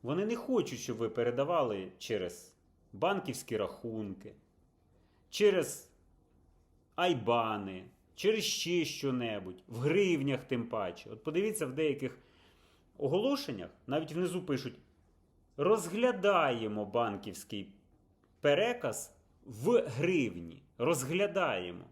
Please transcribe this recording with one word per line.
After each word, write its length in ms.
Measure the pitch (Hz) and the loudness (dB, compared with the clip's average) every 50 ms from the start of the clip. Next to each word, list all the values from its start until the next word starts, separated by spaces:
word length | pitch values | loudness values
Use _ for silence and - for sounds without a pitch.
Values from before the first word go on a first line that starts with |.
| - | -2
Вони 220 | 120 147 175 208 | -2 -2 0 0
не 100 | 220 240 | 0 -2
хочуть, 440 | 233 - - 262 220 147 - - - | -4 -2 0 2 2 2 0 -4 -8
щоб 180 | - - 117 | -6 -6 -2
ви 120 | 107 117 110 | -2 -2 -2
передавали 800 | - 123 117 120 120 127 139 151 175 165 139 117 104 98 95 90 - | 0 0 0 0 2 0 0 2 2 2 2 2 0 -4 -4 -8 -12
через 560 | - - - 117 101 92 87 - - - - _ _ _ _ _ _ _ _ - | -14 -4 -4 -2 -2 -2 -4 -6 -10 -20 -20 _ _ _ _ _ _ _ _ -4
банківські 640 | - 156 180 202 190 - 139 120 - - - 117 | 0 0 2 2 0 -2 -6 -8 -8 -6 -4 -2
рахунки, 760 | 101 98 90 - - - 117 110 110 107 98 92 - - - - - _ _ _ _ _ _ _ _ _ _ _ _ _ _ _ _ _ _ | -2 -2 -2 -4 -8 -8 -8 -6 -6 -6 -6 -8 -12 -14 -18 -18 -18 _ _ _ _ _ _ _ _ _ _ _ _ _ _ _ _ _ _
через 600 | - - 208 208 196 180 147 - - - - _ _ _ _ _ _ _ _ _ _ _ _ _ _ _ _ _ _ _ _ _ _ | 0 4 6 6 6 4 0 -2 -6 -10 -14 _ _ _ _ _ _ _ _ _ _ _ _ _ _ _ _ _ _ _ _ _ _
айбани, 920 | - 175 170 165 123 104 113 117 120 113 110 107 104 98 95 95 92 95 - - _ _ _ _ | 2 2 2 2 2 2 2 4 4 4 2 0 -2 -4 -6 -8 -10 -12 -16 -20 _ _ _ _
через 280 | - - 202 220 220 - | 0 2 2 2 4 0
ще 420 | - - - - 165 180 175 156 | -2 -2 -4 -2 0 2 0 0
що-небудь, 760 | - - - 143 139 127 123 123 113 107 101 92 92 90 - - | 0 -4 -4 -2 -2 0 0 -2 -2 -4 -4 -6 -8 -12 -14 -16
в 100 | - 117 | -12 -8
гривнях 680 | 113 127 151 165 202 202 185 170 143 135 143 135 123 - | -2 0 2 4 4 4 4 2 2 2 0 0 -2 -2
тим 240 | - 135 117 117 117 | -2 -2 -2 -2 -2
паче. 400 | 117 110 98 90 87 - - 107 | -4 -2 -2 -4 -6 -8 -14 -14
От 120 | 110 110 - | -16 -8 -6
подивіться, 420 | 156 156 180 202 220 208 - 160 | -2 0 0 0 0 -2 -2 -4
в 80 | 127 127 | -4 -2
деяких 460 | 147 160 151 135 139 135 123 - - - _ _ _ - - _ _ _ _ _ _ _ _ _ | 0 0 0 0 0 -4 -6 -6 -10 -20 _ _ _ -20 -20 _ _ _ _ _ _ _ _ _
оголошеннях 720 | - 147 135 156 190 220 269 285 269 - - 123 95 87 - - _ _ | -4 -2 0 2 2 2 2 0 0 -2 -6 -8 -8 -8 -12 -14 _ _
навіть 240 | - 135 156 160 143 | -2 -2 -2 -2 -2
внизу 300 | 151 170 185 175 175 185 | -2 -2 -2 0 -2 -4
пишуть: 340 | 139 - 139 120 - 127 - - - _ _ _ _ _ _ _ _ _ _ _ _ _ _ | -2 -2 -2 -2 -2 -6 -10 -12 -20 _ _ _ _ _ _ _ _ _ _ _ _ _ _
"Розглядаємо 1300 | - 147 185 220 214 165 170 180 220 240 247 226 190 180 202 196 175 156 139 123 117 113 107 107 107 104 | 0 4 4 4 4 2 -4 0 2 2 2 2 4 4 4 6 6 4 4 2 0 -2 -2 -2 -2 -4
банківський 880 | 98 110 120 117 110 101 98 - 107 90 - - - 110 101 98 - - - _ _ _ _ _ _ _ _ _ _ _ _ | 0 0 0 2 2 -2 -4 -8 -10 -10 -12 -12 -10 -10 -10 -10 -12 -16 -20 _ _ _ _ _ _ _ _ _ _ _ _
переказ 720 | - 147 143 160 214 240 240 240 - 123 104 - - - - _ _ _ _ _ - | 4 4 4 6 4 2 0 -2 -4 -4 -4 -6 -10 -12 -16 _ _ _ _ _ -18
в 360 | - 117 107 123 196 240 214 | -16 -12 -2 2 4 4 4
гривні. 840 | - - 113 123 147 175 185 160 127 104 87 87 85 82 80 - - _ _ | 4 2 -2 0 0 2 4 2 2 0 -2 -6 -10 -12 -14 -18 -20 _ _
Розглядаємо". 1080 | - 117 151 170 131 131 131 165 185 208 202 170 190 175 147 110 92 90 90 87 90 87 - | 0 2 2 2 2 0 -2 0 0 0 2 2 0 0 2 0 -2 -2 -6 -8 -10 -14 -16